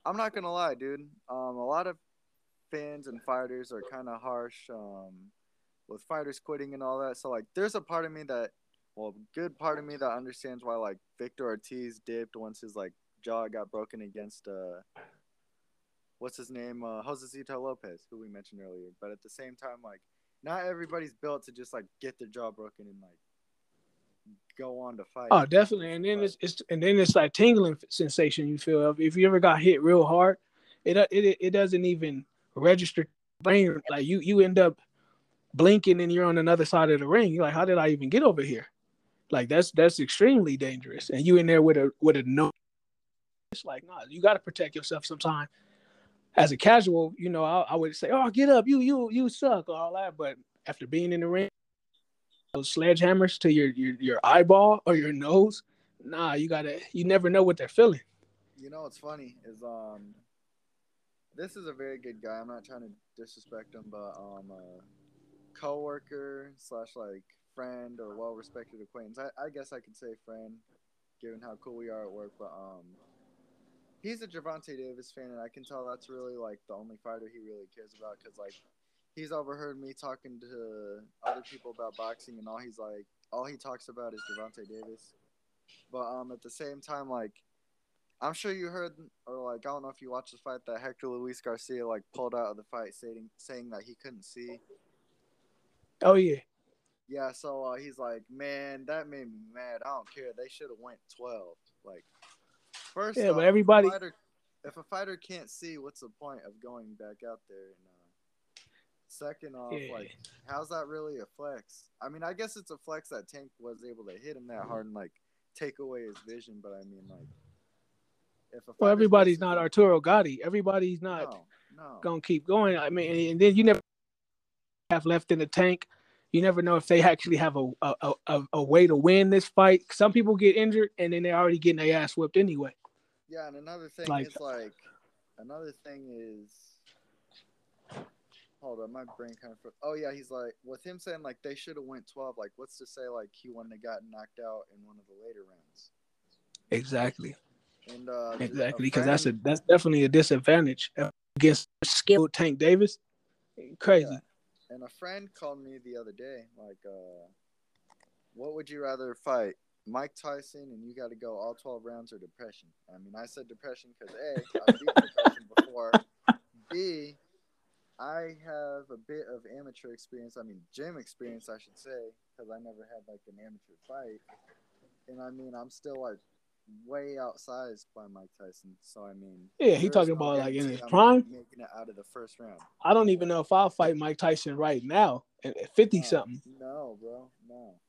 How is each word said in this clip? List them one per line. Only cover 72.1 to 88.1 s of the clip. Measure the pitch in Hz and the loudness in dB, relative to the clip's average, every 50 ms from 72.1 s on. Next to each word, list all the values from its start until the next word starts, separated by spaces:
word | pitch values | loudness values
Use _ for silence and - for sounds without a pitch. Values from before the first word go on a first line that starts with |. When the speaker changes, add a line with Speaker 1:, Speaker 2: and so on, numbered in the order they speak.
| 95 | -16
Speaker 1:
work. | 104 104 104 _ - | -16 -18 -18 _ -20
But, | 107 95 76 | -20 -20 -18
um, | 95 98 95 95 92 87 90 92 _ _ _ _ _ _ _ _ _ _ _ _ _ _ _ _ _ _ _ _ _ | -20 -20 -20 -20 -20 -20 -20 _ _ _ _ _ _ _ _ _ _ _ _ _ _ _ _ _ _ _ _ _ _
he's | - 208 233 220 226 | -14 -14 -14 -14 -16
a | 196 | -18
Gervonta | 170 165 147 160 156 156 156 - 143 | -18 -16 -14 -14 -14 -14 -16 -18 -18
Davis | 131 131 127 127 123 127 - | -16 -16 -16 -18 -20 -20 -20
fan, | - 135 131 123 123 | -20 -20 -20 -18 -18
and | 117 | -16
I | 117 117 | -18 -18
can | _ 135 131 | _ -20 -20
tell | - 143 131 127 | -18 -16 -14 -14
that's | 123 123 127 _ - | -14 -14 -16 _ -20
really, | 131 127 127 127 123 | -18 -16 -16 -16 -14
like, | 120 117 110 104 101 _ - | -14 -14 -14 -16 -18 _ -20
the | 104 | -20
only | 98 107 113 110 104 - | -18 -18 -20 -20 -20 -18
fighter | 120 113 113 110 110 | -16 -16 -16 -16 -20
he | 117 117 | -20 -20
really | 110 107 107 104 98 92 _ | -20 -20 -20 -20 -20 _ _
cares | 117 110 104 104 107 | -20 -20 _ _ _
about, | 110 107 104 _ _ | -20 -20 -20 _ _
'cause, | 117 98 104 | -20 _ -20
like, | 101 98 98 _ _ _ _ _ _ _ _ _ _ _ _ | -20 -20 -20 _ _ _ _ _ _ _ _ _ _ _ _
he's | 156 156 147 160 | -20 -16 -12 -12
overheard | 151 147 139 143 143 147 147 139 | -12 -12 -12 -14 -14 -14 -16 -16
me | 135 135 135 135 | -16 -18 -20 -20
talking | - - 139 131 - - 135 123 117 | -18 -16 -16 -16 -16 -18 -20 -20 -20
to | 120 120 127 120 117 110 110 107 104 101 101 104 107 _ _ _ - | -20 -20 -18 -18 -16 -16 -16 -16 -16 -18 -18 -20 -20 _ _ _ -10
other | 120 123 127 123 - | -10 -10 -10 -12 -20
people | 143 127 - 123 113 | -20 -20 -20 -20 -16
about | 113 117 113 107 | -14 -14 -14 -14
boxing, | - 113 113 117 _ - - 120 113 | -12 -12 -14 -14 _ -18 -20 -20 -20
and | 107 110 | -18 -18
all | 110 117 | -18 -16
he's | 123 120 107 113 | -18 -18 -18 -18
like, | 110 107 104 104 101 _ _ _ _ - - | -18 -16 -16 -18 -20 _ _ _ _ -14 -12
all | 120 127 | -12 -12
he | 139 147 | -12 -14
talks | 123 - 135 127 123 - - | -18 -16 -16 -16 -16 -18 -20
about | 117 120 120 117 110 | -18 -16 -14 -14 -14
is | 107 1077 1077 | -16 -16 -16
Gervonta | 1077 - 107 110 _ - 107 98 | -14 -14 -16 -18 _ -20 -20 -20
Davis. | 107 110 110 110 113 110 _ _ _ _ _ _ _ _ _ _ _ _ _ _ _ _ _ _ | -20 -20 -20 -20 -20 -20 _ _ _ _ _ _ _ _ _ _ _ _ _ _ _ _ _ _
But, | 123 127 123 | -12 -12 -10
um, | 117 123 127 127 127 | -10 -10 -12 -14 -16
at | 123 113 - | -18 -20 -20
the | 120 | -20
same | - - 156 143 143 139 | -18 -16 -16 -16 -16 -18
time, | 135 - 151 143 139 135 | -16 -14 -14 -14 -12 -10
like, | 127 120 110 107 _ _ _ _ _ _ _ _ _ _ _ _ _ _ _ _ | -10 -10 -10 -10 _ _ _ _ _ _ _ _ _ _ _ _ _ _ _ _